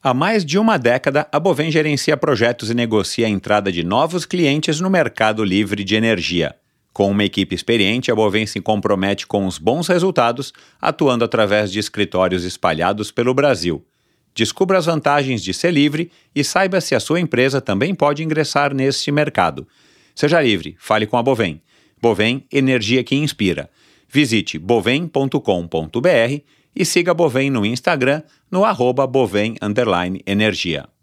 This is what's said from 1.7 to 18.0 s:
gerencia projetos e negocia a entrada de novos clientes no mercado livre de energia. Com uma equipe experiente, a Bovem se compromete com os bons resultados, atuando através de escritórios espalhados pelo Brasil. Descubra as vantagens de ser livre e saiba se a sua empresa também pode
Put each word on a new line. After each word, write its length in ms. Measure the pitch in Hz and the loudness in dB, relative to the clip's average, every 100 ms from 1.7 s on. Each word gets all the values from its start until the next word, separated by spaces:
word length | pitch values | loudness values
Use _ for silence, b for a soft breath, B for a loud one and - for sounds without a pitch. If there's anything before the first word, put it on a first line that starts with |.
gerencia 460 | 151 156 143 - 151 | 0 0 0 0 0
projetos 540 | - 120 117 120 107 | 0 2 2 0 -4
e 40 | |
negocia 520 | 117 117 107 92 - 113 | -2 0 0 0 -2 0
a 20 | |
entrada 420 | 98 - 104 98 | 0 0 0 0
de 120 | 87 | -2
novos 420 | 85 107 160 175 | 0 0 0 -2
clientes 560 | - 180 151 147 151 151 | -4 0 0 0 -2 -2
no 80 | 185 | 0
mercado 560 | 185 127 - 110 107 | 2 0 0 0 2
livre 400 | 104 98 101 101 | 0 2 0 -4
de 120 | 98 107 | 0 0
energia. 580 | 113 104 80 87 78 - _ _ _ | 2 0 0 -2 -2 -6 _ _ _
Com 180 | - 101 | -2 0
uma 140 | 101 | 2
equipe 300 | 101 98 92 | 0 0 -2
experiente, 560 | 90 - 117 98 120 127 | -4 -2 0 2 0 -2
a 40 | |
Bovem 320 | 110 107 101 110 | 0 2 0 -4
se 140 | 98 | -4
compromete 680 | 90 107 - 98 98 101 - | -2 -2 0 0 0 -2 -4
com 200 | 104 95 | -2 -2
os 120 | 87 | -2
bons 300 | 80 147 175 | -2 0 0
resultados, 640 | 180 190 - 117 120 139 b b b | 2 2 2 0 -2 -10 b b b
atuando 440 | - - 143 123 | -4 0 2 2
através 460 | 113 113 104 104 104 | 0 2 2 2 0
de 80 | 98 | -4
escritórios 680 | 104 - 98 90 92 90 | -6 -4 -2 2 0 0
espalhados 680 | 90 - 92 78 87 107 107 | -4 -2 -2 0 -2 -2 -4
pelo 240 | - 120 | -2 0
Brasil. 500 | 131 143 117 85 76 _ _ _ _ _ | 2 2 2 -2 -4 _ _ _ _ _
Descubra 440 | - 180 - 185 190 | -2 -2 0 2 2
as 80 | 160 | 0
vantagens 560 | 160 147 147 135 117 | 0 2 0 0 -4
de 100 | 95 | -4
ser 200 | 90 175 | -2 0
livre 380 | 151 143 151 170 b b | 2 2 0 -8 b b
e 80 | 143 | -4
saiba 380 | 143 - 196 185 | -2 0 0 0
se 140 | - | 0
a 60 | 123 | -2
sua 200 | - 170 | 0 -2
empresa 400 | 175 120 131 135 | 0 2 2 2
também 340 | - 98 151 | -2 -2 0
pode 280 | 190 | 0